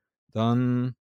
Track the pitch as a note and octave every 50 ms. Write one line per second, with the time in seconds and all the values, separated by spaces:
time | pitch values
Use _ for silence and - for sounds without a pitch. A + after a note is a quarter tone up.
0 | _ _ _ _ _ _ - A2 A2 A#2 A#2 B2 B2+ B2 B2 B2 B2 B2+ A#2+ _
1 | _ _